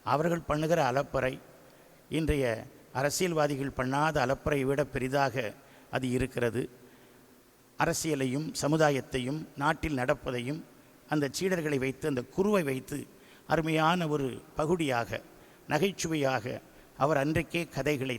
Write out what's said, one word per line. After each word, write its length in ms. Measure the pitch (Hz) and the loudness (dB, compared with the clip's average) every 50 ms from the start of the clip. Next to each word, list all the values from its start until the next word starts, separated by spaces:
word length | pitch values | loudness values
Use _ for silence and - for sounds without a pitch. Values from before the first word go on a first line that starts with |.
| - | -2
அவர்கள் 420 | 107 123 143 156 175 170 170 151 - | 0 2 2 2 2 0 -2 -2 -2
பண்ணுகிற 320 | 147 151 156 156 170 165 147 | -2 0 2 2 2 4 4
அலப்பறை 480 | 123 120 135 143 - - 135 127 131 135 147 - - - - - - - - - - - - - - | 2 2 0 0 -2 -2 -2 -2 -2 -2 -6 -10 -18 -20 -20 -20 -20 -20 -20 -20 -20 -20 -20 -12 -6
இன்றைய 340 | 127 151 165 147 151 143 135 120 110 110 110 - - - - - - | -4 -2 0 2 2 2 2 0 0 -2 -6 -10 -18 -20 -18 -10 -4
அரசியல்வாதிகள் 840 | 123 135 143 - - 185 180 170 156 147 147 147 131 139 135 123 | -2 -2 0 0 0 0 0 2 2 2 2 0 -2 -4 -4 -2
பண்ணாத 400 | - 127 127 135 143 151 160 151 151 127 | -2 -2 0 0 2 2 2 2 2 2
அலப்பறையை 420 | 127 135 131 - 156 147 139 131 131 | 2 0 0 0 0 0 0 2 2
விட 140 | 139 139 147 | 2 0 0
பெரிதாக 680 | 120 - 139 123 131 135 143 139 135 110 135 120 104 - - - - - - - - | -2 -2 -4 -2 0 2 2 2 2 0 -2 -4 -4 -6 -10 -16 -20 -20 -20 -10 -4
அது 160 | - 127 127 127 | -4 -2 0 0
இருக்கிறது. 520 | 123 127 127 127 - 135 120 117 107 117 139 - - - - - - - - - - - - - - - - - - - - - - - | 0 0 0 -2 -2 0 0 0 0 0 -4 -4 -8 -14 -20 -20 -20 -20 -20 -20 -20 -20 -20 -20 -20 -20 -20 -20 -20 -20 -20 -10 -4 0
அரசியலையும் 680 | 147 160 170 - - 160 151 135 135 131 123 143 156 160 - | 0 0 0 0 -2 -2 0 0 0 0 0 -2 -4 -4 -6
சமுதாயத்தையும் 880 | - 143 143 151 160 156 147 143 131 120 - - 131 123 123 143 156 156 - - | -2 0 2 4 6 6 4 4 2 -2 -4 -4 -4 -2 -2 -4 -6 -6 -10 -8
நாட்டில் 420 | - 143 151 160 - - 160 151 127 | -2 0 0 0 0 -2 -2 -2 0
நடப்பதையும் 640 | 123 131 147 135 - - 127 123 117 127 147 160 - - - - - - - - - - | 0 0 -2 -2 -2 -6 -4 -4 -4 -4 -6 -8 -10 -14 -20 -20 -20 -20 -20 -18 -8 -4
அந்த 160 | 156 156 143 135 - | -2 0 0 -2 -2
சீடர்களை 460 | - 175 190 185 170 156 151 147 135 | -2 -2 0 0 0 0 0 0 0
வைத்து, 260 | 123 135 131 - - 156 | 0 -2 -4 -4 -4 -4
அந்த 140 | 143 127 120 | -2 -2 -4
குருவை 400 | - - - 190 208 208 196 165 | -4 -2 0 0 2 2 2 2
வைத்து 360 | 139 131 131 123 - 147 139 120 - - - - - - - - | 0 -2 -4 -6 -8 -10 -10 -10 -12 -16 -20 -20 -20 -20 -14 -6
அருமையான 640 | - 151 156 156 160 160 156 160 156 175 185 170 156 | -2 0 0 2 2 2 2 4 4 4 2 2 0
ஒரு 180 | 147 147 139 127 113 113 - - - | 0 0 0 -2 -4 -6 -12 -8 -4
பகுடியாக, 640 | - 156 156 185 175 165 139 127 120 113 - 98 - - - - - - - - - - - | -2 0 2 2 2 2 0 0 0 0 -2 -4 -8 -8 -10 -20 -20 -20 -20 -20 -16 -6 -2
நகைச்சுவையாக 760 | 135 156 170 202 185 - - 170 160 156 139 131 131 123 113 127 127 - - - - - - - - | 0 2 2 0 0 -2 -4 -2 0 2 2 2 0 0 -2 -4 -8 -8 -10 -16 -20 -20 -20 -14 -6
அவர் 240 | - 135 147 156 139 135 | 0 2 2 2 2 2
அன்றைக்கே 400 | 151 160 175 156 - - 170 170 - | 2 0 0 -2 -2 -2 -4 -4 -4
கதைகளை 480 | - 147 135 147 151 127 131 135 123 | -4 -4 0 0 0 0 -2 -4 -4